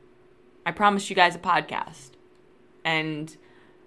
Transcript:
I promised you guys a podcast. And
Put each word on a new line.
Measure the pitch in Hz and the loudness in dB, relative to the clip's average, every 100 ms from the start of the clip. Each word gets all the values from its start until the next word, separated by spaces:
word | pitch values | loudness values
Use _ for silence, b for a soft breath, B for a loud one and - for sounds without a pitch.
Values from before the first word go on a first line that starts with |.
| - - - _ _ - | -20 -20 -20 _ _ -10
I | 170 | -8
promised | 175 208 196 - | 2 2 2 0
you | 185 | 4
guys | 175 | 4
a | 170 | 4
podcast. | 185 165 - - - - - - - - - _ - - | -2 0 -2 -8 -10 -14 -20 -20 -20 -20 -20 _ -20 -8
And | 160 160 156 151 156 - b b b b | -2 -2 -2 -6 -8 -14 b b b b